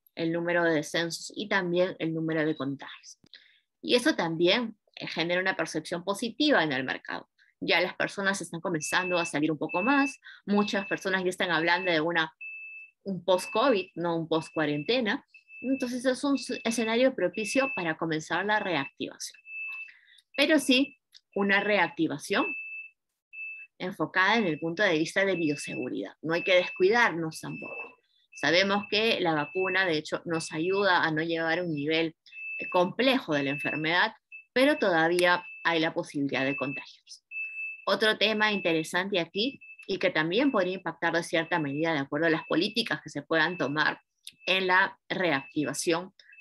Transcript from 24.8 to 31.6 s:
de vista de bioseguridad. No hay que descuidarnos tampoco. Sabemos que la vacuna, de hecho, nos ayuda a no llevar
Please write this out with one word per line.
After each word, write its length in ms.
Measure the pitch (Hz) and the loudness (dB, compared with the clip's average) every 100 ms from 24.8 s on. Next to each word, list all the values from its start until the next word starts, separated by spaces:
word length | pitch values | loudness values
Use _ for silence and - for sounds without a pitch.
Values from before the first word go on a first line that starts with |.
de 160 | 208 156 | 2 2
vista 260 | 160 196 | 0 0
de 100 | 196 | 0
bioseguridad. 800 | 175 156 143 - - 123 - 95 - | 2 0 -2 -6 -6 -6 -6 -8 -8
No 140 | 151 | -4
hay 80 | 170 | -2
que 140 | 196 180 | 4 4
descuidarnos 840 | 180 - 185 240 226 165 160 - | 4 2 4 6 4 2 -6 -8
tampoco. 340 | 147 - - - - - _ _ _ | -10 -10 -12 -14 -16 -20 _ _ _
Sabemos 500 | - 139 170 196 202 202 | -4 2 4 4 0 0
que 280 | 208 226 - | 0 2 2
la 120 | 175 | 0
vacuna, 540 | 156 147 185 190 185 190 | 0 -2 -2 0 0 2
de 100 | 156 | 0
hecho, 240 | 156 170 175 | -2 -6 -4
nos 260 | 165 - | -4 -4
ayuda 500 | 160 175 196 202 175 | -4 -2 2 4 4
a 80 | 160 | 2
no 120 | 156 | 0
llevar 400 | 165 165 165 165 | -2 -2 0 -2